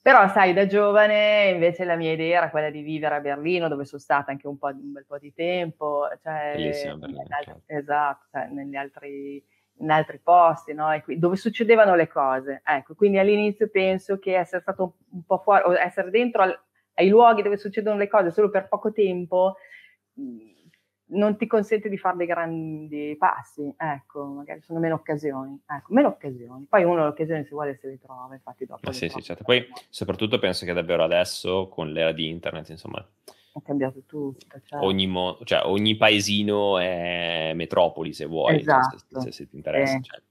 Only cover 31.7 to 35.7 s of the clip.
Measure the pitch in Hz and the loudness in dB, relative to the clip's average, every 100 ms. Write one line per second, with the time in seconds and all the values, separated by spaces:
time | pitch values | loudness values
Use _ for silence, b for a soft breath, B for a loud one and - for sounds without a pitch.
31.7 | - 78 78 80 80 78 85 80 80 80 | -8 -8 -2 -2 -2 -6 -6 -8 -10 -14
32.7 | 80 - - - _ - B B - - | -16 -14 -14 -14 _ -20 B B -20 -8
33.7 | 143 135 135 131 151 139 127 _ 139 _ | -4 -4 -8 _ -10 -10 -12 _ -20 _
34.7 | 147 98 98 95 90 90 - - 90 - | -4 -2 -2 -2 -2 -4 -6 -2 0 0